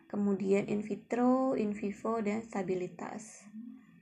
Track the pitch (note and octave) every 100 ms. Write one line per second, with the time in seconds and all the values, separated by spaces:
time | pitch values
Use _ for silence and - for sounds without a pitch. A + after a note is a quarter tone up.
0 | - G#3 G3+ F#3+ G3 G3 G#3 G#3 G#3+ G3+
1 | - A#3+ B3 B3+ C4 C4 G#3+ G#3 G3+ G3
2 | A3 A3+ G3+ G#3+ A3+ G#3 F#3 F3+ F3+ -
3 | - - - - G#3 A3 B3 C4 - -